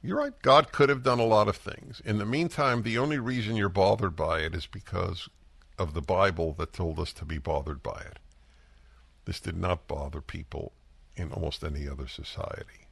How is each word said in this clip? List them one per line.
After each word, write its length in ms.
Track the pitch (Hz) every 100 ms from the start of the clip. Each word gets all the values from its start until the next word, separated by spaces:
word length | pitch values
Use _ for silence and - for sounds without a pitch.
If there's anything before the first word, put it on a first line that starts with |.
You're 160 | - 240
right, 140 | 285 -
God 300 | - 139 -
could 160 | - 143
have 160 | 139
done 160 | 131 123
a 60 | 113
lot 200 | 107 107
of 100 | -
things. 440 | - - - -
In 140 | - 107
the 60 |
meantime, 580 | 104 139 170 - 139 120
the 160 | 110 113
only 200 | 139 151
reason 360 | 120 127 107
you're 140 | 113 101
bothered 480 | 92 95 107 101 78
by 240 | 80 80
it 140 | 80
is 120 | 82 -
because 640 | 98 - 90 90 90 - _ - - - -
of 160 | 90
the 60 | 78
Bible 540 | 73 92 98 85 82 73
that 140 | 78
told 260 | - 87 78
us 140 | 76
to 120 | -
be 140 | 76 78
bothered 440 | 71 76 69 69
by 200 | - - -
it. 80 | - - - - - - - - - - _ -
This 120 | 90
did 180 | - 85
not 300 | 90 90 -
bother 360 | 73 71 76
people 500 | - - 71 - - - _ - - -
in 140 | 82
almost 300 | - 78 -
any 240 | 78 73 71
other 220 | 67 67
society. 800 | - - - - - - - -